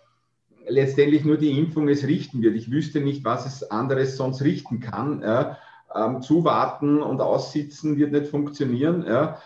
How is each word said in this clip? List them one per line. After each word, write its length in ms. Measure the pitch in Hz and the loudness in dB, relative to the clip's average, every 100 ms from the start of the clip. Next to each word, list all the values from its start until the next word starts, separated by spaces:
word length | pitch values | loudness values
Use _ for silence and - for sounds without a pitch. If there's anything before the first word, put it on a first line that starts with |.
| _ _ _ _ _ _ - | _ _ _ _ _ _ 0
letztendlich 580 | 131 135 139 147 147 151 | 2 2 4 4 4 4
nur 120 | 151 | 2
die 200 | 151 139 | 2 2
Impfung 300 | 160 156 147 | 0 0 2
es 160 | 143 135 | 2 2
richten 360 | 185 - 123 | 0 -2 2
wird. 140 | 113 110 | 2 2
Ich 140 | 117 | -2
wüsste 320 | 143 147 147 | -4 -2 -2
nicht, 220 | 139 139 | -2 -2
was 220 | 110 123 135 | -4 -4 -6
es 260 | - - | -10 -6
anderes 460 | 107 131 131 135 - | -4 0 0 0 -2
sonst 260 | 127 - | -4 0
richten 360 | 143 180 - - | 0 0 -4 -8
kann, 420 | 113 98 143 - | -6 -6 -4 -4
ja. 360 | 107 123 147 - - - _ 104 | 0 0 0 -6 -18 -20 _ -4
Ähm, 260 | 113 127 | -2 -4
zuwarten 800 | - 165 156 110 135 - 143 147 | 2 2 4 2 0 -2 0 0
und 200 | 135 131 | 0 -2
aussitzen 760 | - 131 - 151 147 - 151 147 | 0 0 -2 -6 -6 -6 -4 0
wird 140 | 143 | 2
nicht 160 | 143 143 | 0 0
funktionieren, 800 | 147 147 - 131 120 156 175 95 | -4 -4 -4 -2 0 0 0 0
ja. 300 | 123 156 - | 0 0 -4